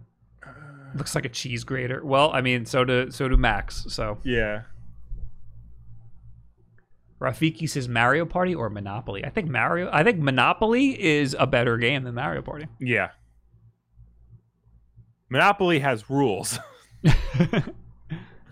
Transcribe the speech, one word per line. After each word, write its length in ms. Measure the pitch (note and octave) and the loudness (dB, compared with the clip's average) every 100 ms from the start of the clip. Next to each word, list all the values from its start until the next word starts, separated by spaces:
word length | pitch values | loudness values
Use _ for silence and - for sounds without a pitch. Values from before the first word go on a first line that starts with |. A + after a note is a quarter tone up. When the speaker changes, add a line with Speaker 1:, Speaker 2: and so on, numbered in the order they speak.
| - _ _ _ - - D3 - C3+ | -20 _ _ _ -20 -20 -20 -20 -12
Speaker 1:
looks 200 | C3+ - | -10 -6
like 100 | D3+ | -6
a 40 | C3+ | -6
cheese 340 | - B2+ A#2 | -8 -8 -8
grater. 400 | A#2 C3 B2 C3 | -6 -4 -4 -6
Well, 260 | D3+ C#3 D3+ | 2 4 4
I 100 | C3+ | 4
mean, 240 | B2+ B2 A2+ | 2 0 0
so 180 | C3+ | 0
do, 260 | B2+ B2 B2+ | 2 2 0
so 180 | - C3 | -4 4
do 80 | C3 | 6
Macs, 480 | A#2+ G2+ - - - | 6 2 -2 -6 -6
so. 300 | - A2 G#2+ | -6 -6 -4
Speaker 2:
Yeah. 380 | C3 A#2+ G#2+ G#2 - - - - - - - - - - - - - - - - - - - _ _ _ _ - _ _ | -2 0 0 -4 -10 -14 -16 -16 -10 -8 -8 -10 -14 -16 -18 -20 -18 -18 -18 -20 -20 -20 -20 _ _ _ _ -20 _ _
Speaker 1:
Rafiki 480 | C3 A#2 D#3+ D#3+ D#3+ | -6 0 0 0 -4
says 200 | C#3+ B2 | -4 -2
Mario 360 | A#2 A#2+ D3 | 2 4 2
Party 300 | E3+ F3+ F#3 | 0 -2 -2
or 160 | D#3+ A2+ | -2 -4
Monopoly. 540 | G2+ G2 G#2 A2+ G2+ | -6 -8 -8 -8 -8
I 60 | C3+ | -6
think 180 | A3+ E3 | -6 -2
Mario, 400 | A#2+ B2+ E3+ F#3 | 0 0 0 0
I 120 | D3 | 2
think 160 | G3 F3+ | 2 2
Monopoly 800 | C#3 B2+ C3+ F3+ A3 A#3+ C#4 A#3 | 2 4 4 4 2 4 2 2
is 320 | F3 D3 C#3 - | 2 2 2 0
a 80 | C3+ | 2
better 280 | C3 A#2+ A#2 | 4 2 2
game 280 | A#2+ C#3 | 2 0
than 100 | B2 | -4
Mario 280 | A#2+ D3+ C#3+ | -6 -4 -6
Party. 240 | B2+ D3 D#3 - | -8 -12 -14 -8
Speaker 2:
Yeah. 300 | B2+ A2 F2+ - _ _ _ _ - _ _ - - _ - A#2 _ _ _ _ _ - - _ _ | 0 0 0 -6 _ _ _ _ -20 _ _ -20 -20 _ -20 -20 _ _ _ _ _ -20 -20 _ _
Monopoly 520 | C3 F#3 G3+ F#3 D#3+ | 2 4 4 2 2
has 280 | C#3 A2+ G#2 | 2 -2 -2
rules. 480 | C3+ C3 F#2+ - A#2 | 0 2 0 -4 -8
<laughs> 40 | - - _ - | -10 -20 _ 0
Speaker 1:
<laughs> 40 | D#3+ - - C3 F3 G#3+ - - - - - E3+ - - - | 4 4 4 0 0 0 -4 -10 -20 -20 -14 -14 -14 -20 -20